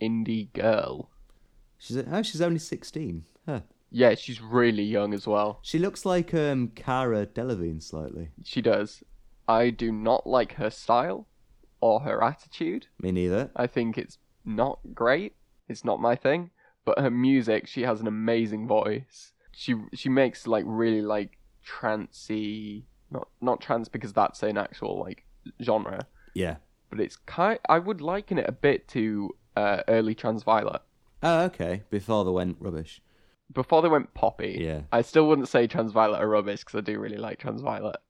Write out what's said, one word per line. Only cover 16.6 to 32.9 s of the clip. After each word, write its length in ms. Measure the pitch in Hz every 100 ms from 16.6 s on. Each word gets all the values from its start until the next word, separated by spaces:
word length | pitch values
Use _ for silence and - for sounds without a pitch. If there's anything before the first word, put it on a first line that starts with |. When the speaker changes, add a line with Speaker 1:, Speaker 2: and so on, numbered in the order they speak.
| _ _
Speaker 1:
But 140 | - -
her 120 | 135
music, 560 | 120 127 135 113 110 -
she 140 | -
has 180 | 120 107
an 80 | 110
amazing 580 | 107 110 117 110 107 110
voice. 640 | 107 107 107 131 - - _ _
She, 220 | - - 117 107
she 140 | - 135
makes, 380 | 131 127 - 113
like, 160 | 110 90
really, 360 | 113 113 110
like, 360 | 107 107 101 _ _ _ - - 117
trancey, 920 | 107 - - - 107 104 107 107 104 - _ -
not, 180 | 127 - -
not 200 | 123 120
trance 280 | - 117 110
because 240 | 110 117
that's 300 | 101 101 -
an 140 | 107 101
actual, 400 | 101 - 104 95
like, 240 | 92 - - - - -
genre. 440 | 120 110 98 98 - _ -
Speaker 2:
Yeah. 220 | - 90 76 _ _ -
Speaker 1:
But 100 | 104
it's 160 | - -
ki-, 420 | - - 190 226 -
I 100 | 165
would 220 | 180 190
liken 380 | 147 196 - 170
it 100 | -
a 40 |
bit 360 | 131 143 127 -
to, 420 | 123 110 104 101 - _ -
uh, 260 | 104 101 -
early 260 | 113 110
Trans 280 | 110 120 110
Violet. 400 | - 110 104 - _ _ _ -
Speaker 2:
Oh, 200 | 160 165
okay. 380 | 180 - 87 95 -
Before 340 | 104 98 110
they 60 | 92
went 260 | 90 90 82
rubbish. 400 | 98 80 80